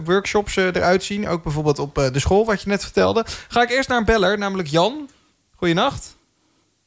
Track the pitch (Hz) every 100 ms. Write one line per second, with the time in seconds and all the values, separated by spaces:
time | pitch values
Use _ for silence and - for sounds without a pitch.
0 | 160 190 196 208 202 - 185 180 175 185
1 | - 202 208 170 165 151 151 147 143 147
2 | 135 135 - 190 220 196 196 202 - -
3 | 185 208 220 - - 233 240 254 262 247
4 | 214 226 180 208 202 190 156 160 196 302
5 | 277 _ _ _ _ - 175 170 269 -
6 | - - _ _ _ _ _ _